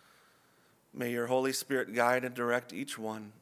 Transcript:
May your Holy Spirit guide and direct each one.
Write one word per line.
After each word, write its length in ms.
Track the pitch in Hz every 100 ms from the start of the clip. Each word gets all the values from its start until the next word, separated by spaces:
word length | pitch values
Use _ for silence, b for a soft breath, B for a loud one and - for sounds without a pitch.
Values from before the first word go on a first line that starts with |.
| b b b b b b b b _
May 180 | - 120
your 160 | 120 117
Holy 240 | 131 131
Spirit 420 | 131 - 135 104
guide 300 | 113 120 127
and 100 | 127
direct 380 | 123 120 120 127
each 260 | 92 139 -
one. 360 | 110 110 104 107